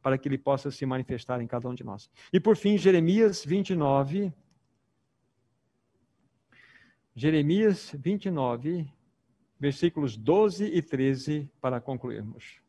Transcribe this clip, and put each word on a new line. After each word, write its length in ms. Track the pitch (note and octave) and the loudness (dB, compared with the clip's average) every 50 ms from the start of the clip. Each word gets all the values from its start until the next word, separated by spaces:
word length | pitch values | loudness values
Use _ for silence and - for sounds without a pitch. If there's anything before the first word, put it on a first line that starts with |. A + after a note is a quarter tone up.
para 160 | _ C3+ C3 | _ 0 -2
que 120 | C3 - C#3+ | 0 0 -4
Ele 100 | C3+ C3 | -4 -2
possa 320 | _ C#3+ C#3 C3+ - C#3+ | _ -2 -2 0 -2 -8
se 160 | B2+ - C#3+ | -8 -6 -6
manifestar 540 | C3 C3 C3 B2+ - C3+ A#2 - - B2+ B2 | -4 -4 -4 -4 -6 -8 -10 -6 -6 -6 -6
em 40 | A#2 | -6
cada 220 | A#2 - A#2+ A#2 B2+ | -6 -6 -6 -6 -6
um 60 | B2 | -10
de 80 | B2 | -10
nós. 260 | A#2+ - G2 G#2 - _ _ _ - - | -10 -12 -14 -14 -16 _ _ _ -12 0
E 60 | - F#3+ | 0 2
por 180 | - G#3+ G#3+ | 4 4 2
fim, 220 | - - G3+ G#3+ G3 | 4 4 2 2 4
Jeremias 640 | D#3+ G3 F#3 E3+ E3 E3 F#3 G#3+ A3+ G#3+ F#3+ - - | 6 6 6 6 6 4 4 4 4 4 2 0 -4
vinte 260 | C#3+ E3 G3+ F#3+ - | -2 -2 -2 0 -2
e 60 | F#3+ | -2
nove, 560 | E3+ D3+ C#3 C#3 C3+ C3+ C3+ D#3 G3 G3+ F#3+ D3+ _ _ _ _ _ _ _ _ _ _ _ _ _ _ _ _ _ _ _ _ _ _ _ _ _ _ _ _ _ _ _ _ _ _ _ _ _ _ _ _ _ _ _ _ _ - _ _ - _ _ _ _ _ _ _ | 0 2 2 2 2 2 0 -2 -4 -4 -4 -6 _ _ _ _ _ _ _ _ _ _ _ _ _ _ _ _ _ _ _ _ _ _ _ _ _ _ _ _ _ _ _ _ _ _ _ _ _ _ _ _ _ _ _ _ _ -20 _ _ -20 _ _ _ _ _ _ _
Jeremias 760 | A2+ A#2 D#3 D#3 D#3 C#3+ D3 E3+ G3+ A3 G#3+ F#3+ - - - - C#3+ | -2 0 2 2 4 2 2 2 4 4 2 2 0 -4 -14 -14 -6
vinte 280 | C3 E3+ G3+ G3+ - | -4 -4 -4 -2 -2
e 40 | F#3+ | -4
nove, 580 | F3 D3+ C3 B2 A#2+ A#2+ B2+ D3+ F3 F3 D#3 C#3 _ _ _ _ _ _ _ _ _ _ _ _ _ _ | -2 0 0 -2 -2 -2 -4 -4 -4 -4 -6 -8 _ _ _ _ _ _ _ _ _ _ _ _ _ _
versículos 580 | C#3 C#3+ C3+ - - F3 - D#3+ D3 B2+ G#2+ | -4 -4 -2 0 0 0 0 0 -4 -4 -4
doze 480 | A2 G#2+ B2+ E3 G3+ G#3+ G#3 F3 F#3 G#3 | -4 2 2 4 4 4 2 2 -2 -4
e 160 | - - F3+ | 0 0 -2
treze, 720 | D3+ - - C3 C3 C3+ C3+ B2+ C3 - D3+ D3+ C#3+ C#3 _ _ | -2 -2 -2 0 0 0 0 -2 -4 -4 -4 -4 -6 -10 _ _
para 200 | - C3 B2+ A#2+ | -4 -4 -4 -4
concluirmos. 800 | A#2 - C3 A#2+ A#2+ B2 A2+ G#2+ G#2+ G#2+ A#2 A#2 - - - _ _ | -6 -6 -8 -8 -8 -8 -10 -8 -10 -12 -14 -16 -20 -20 -20 _ _